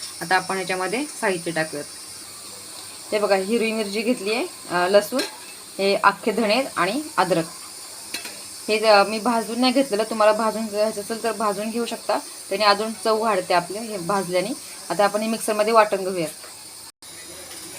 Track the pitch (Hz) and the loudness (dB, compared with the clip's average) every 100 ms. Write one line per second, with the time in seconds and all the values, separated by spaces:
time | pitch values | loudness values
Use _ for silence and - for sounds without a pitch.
0 | - - 175 185 - 190 180 185 185 220 | -12 -10 0 2 2 -4 -2 -2 -2 -2
1 | 294 - 214 185 170 160 156 147 - - | -4 -2 0 0 -2 -2 -2 -4 -10 -14
2 | - - - - - - - - - - | -16 -16 -16 -16 -16 -16 -16 -16 -14 -14
3 | - 214 202 196 190 233 226 220 208 202 | -4 0 2 2 2 2 2 0 -2 -2
4 | 220 247 196 226 349 - - 175 180 202 | 0 0 0 -2 -4 -8 -4 0 6 4
5 | 208 254 392 - - - - - 196 202 | 4 -2 -2 -8 -16 -16 -14 -2 2 4
6 | - 185 240 202 214 233 269 - 180 254 | 4 4 0 2 2 2 0 0 0 0
7 | 311 - 180 175 160 - - - - - | -2 0 2 2 0 -8 -16 -16 -16 -16
8 | - - - - - - - 214 220 202 | -12 -12 -12 -14 -14 -12 -2 2 8 8
9 | 190 220 208 233 214 233 254 254 269 202 | 6 2 0 0 0 2 4 4 2 2
10 | 220 220 214 208 220 208 220 208 214 208 | 0 4 6 6 2 0 -4 0 0 0
11 | 202 226 226 208 220 196 220 226 233 233 | -6 -4 -2 0 0 0 -2 -2 -4 -4
12 | - 254 285 - - 196 208 202 220 220 | -2 -2 -2 -14 -6 2 4 4 2 0
13 | 226 220 226 190 175 180 170 196 233 208 | 2 2 2 0 4 2 2 -6 -6 -6
14 | 170 202 175 180 196 294 - - - 175 | -2 0 2 0 0 -6 -10 -16 -6 2
15 | 202 208 220 220 - 214 214 226 214 196 | 4 4 -2 -2 -2 0 6 6 6 2
16 | 185 185 156 - - - - - - _ | -2 -2 -4 -6 -16 -16 -18 -18 -18 _
17 | - - - - - - - | -20 -18 -16 -16 -14 -14 -14